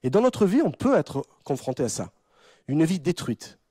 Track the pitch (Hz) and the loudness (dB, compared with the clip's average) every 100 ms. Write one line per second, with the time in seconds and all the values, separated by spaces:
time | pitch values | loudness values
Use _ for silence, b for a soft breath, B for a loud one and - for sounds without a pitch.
0 | 127 196 247 - 202 226 269 - 247 247 | 2 2 2 2 2 4 0 0 2 2
1 | 143 139 - _ - 135 - 127 120 - | 0 -6 -8 _ -6 -6 -4 -4 -4 -4
2 | 90 _ b b b b b 143 160 185 | -10 _ b b b b b 0 0 0
3 | 139 - - 113 - - _ | -2 -4 -4 -8 -10 -20 _